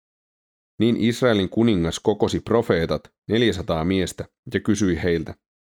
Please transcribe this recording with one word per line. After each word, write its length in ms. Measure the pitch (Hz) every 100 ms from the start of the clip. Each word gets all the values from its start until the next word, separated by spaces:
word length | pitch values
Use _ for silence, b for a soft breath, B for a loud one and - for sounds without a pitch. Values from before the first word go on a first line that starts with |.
| _ _ _ _ _ _ _ -
Niin 180 | 113 110
Israelin 500 | 113 117 127 104 90
kuningas 500 | 107 117 92 80 -
kokosi 400 | 110 104 101 90
profeetat, 760 | - 113 - 87 80 76 - _ -
neljäsataa 560 | 110 117 87 - 82 85
miestä, 400 | 95 85 - - _ -
ja 60 | -
kysyi 440 | - 101 98 -
heiltä, 320 | 90 85 73 - _ _ _